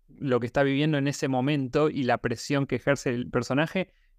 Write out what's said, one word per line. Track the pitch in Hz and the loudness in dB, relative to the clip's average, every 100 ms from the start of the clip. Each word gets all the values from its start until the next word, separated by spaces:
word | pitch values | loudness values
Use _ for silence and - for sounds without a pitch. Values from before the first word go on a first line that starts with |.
| _ | _
lo | - 143 123 | -8 0 0
que | 117 | 2
está | 147 | 2
viviendo | 139 139 156 143 | 2 2 2 2
en | 139 | 0
ese | - 143 | -2 -2
momento | 127 135 151 127 147 151 | 0 0 0 0 2 2
y | - | 2
la | 123 117 | 0 0
presión | 120 117 - 143 135 | 0 -4 -2 -2 0
que | 123 | -2
ejerce | - 143 143 | 0 0 0
el | 120 - | -4 -2
personaje, | 127 117 135 160 185 180 _ _ | -4 0 0 0 -2 -6 _ _